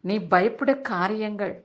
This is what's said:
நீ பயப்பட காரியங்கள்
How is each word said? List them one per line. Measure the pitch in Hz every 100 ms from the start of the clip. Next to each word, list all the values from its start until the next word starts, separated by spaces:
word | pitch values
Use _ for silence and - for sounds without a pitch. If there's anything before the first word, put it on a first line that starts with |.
நீ | 180 208 175
பயப்பட | 180 208 226 277 269
காரியங்கள் | 269 190 185 214 214 208 196 -